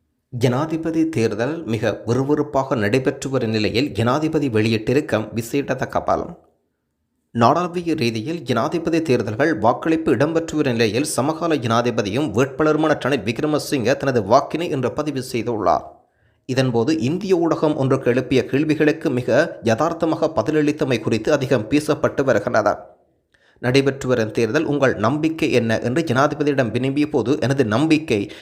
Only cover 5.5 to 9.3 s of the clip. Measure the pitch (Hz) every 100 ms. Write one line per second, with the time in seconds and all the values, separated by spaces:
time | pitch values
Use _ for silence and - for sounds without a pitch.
5.5 | 143 135 131 139 - - 85 - - _
6.5 | _ _ _ _ _ _ _ _ 117 120
7.5 | 160 175 175 170 151 117 113 127 170 131
8.5 | 117 156 165 170 165 160 120 117